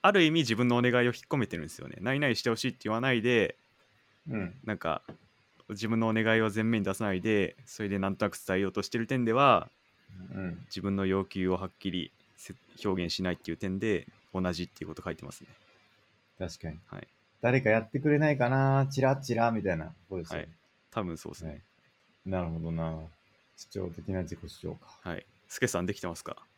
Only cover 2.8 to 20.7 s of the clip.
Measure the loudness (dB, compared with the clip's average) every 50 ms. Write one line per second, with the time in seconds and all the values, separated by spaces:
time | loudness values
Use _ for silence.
2.8 | -4 -4 -2 0 0 0 0 2 2 4 4 4 4 2 0 _ _ _ _ _
3.8 | _ _ _ _ _ _ _ _ _ -8 -6 -4 -4 -6 -8 -10 -8 -6 -6 -4
4.8 | -2 -4 -4 -4 _ -14 -20 _ _ _ _ _ _ _ _ _ -14 -14 -8 -6
5.8 | -2 0 0 2 2 2 2 2 4 4 4 4 4 2 0 0 0 2 2 2
6.8 | 0 0 -2 -2 0 0 0 0 2 2 4 4 2 0 -2 -12 -20 -20 -10 -8
7.8 | -4 -2 -2 0 0 -2 0 0 -2 -2 -2 -6 -4 -2 0 0 0 0 -2 -4
8.8 | -6 -2 -4 -4 -2 -2 -2 0 2 2 4 4 6 6 6 6 2 -4 _ _
9.8 | _ _ _ _ _ _ -18 -18 -16 -10 -8 -6 -6 -6 -8 -8 -12 -12 -10 -4
10.8 | -2 -2 0 2 2 2 2 2 0 -2 -4 -2 0 2 2 0 -2 -8 _ _
11.8 | -6 -4 -4 -4 -6 -8 _ _ _ _ _ -20 -18 -18 -18 -18 _ _ -20 -4
12.8 | -2 -2 0 0 -2 -2 -2 -2 -2 -2 -2 -4 _ -8 -8 -6 -4 -4 -4 -2
13.8 | 0 0 0 0 -2 -8 _ _ _ _ -4 -2 -2 -2 -2 -2 -6 -8 _ -12
14.8 | -12 -12 -10 -10 -8 -10 -10 -8 -12 -16 -16 -18 -20 -20 -20 _ _ _ _ _
15.8 | _ _ _ _ _ _ _ _ _ _ _ _ -10 -10 -10 -10 -10 -10 -10 -12
16.8 | _ _ -14 -14 -14 _ _ _ _ _ _ _ 2 4 4 4 6 6 4 4
17.8 | 2 0 -6 -2 2 4 4 4 4 4 4 2 2 2 4 4 4 4 4 4
18.8 | 2 2 2 2 4 4 4 2 0 -2 2 2 2 2 2 0 0 0 0 -2
19.8 | -4 -8 -14 _ _ _ -8 -8 -6 -6 -8 -8 -8 -10 -16 _ _ _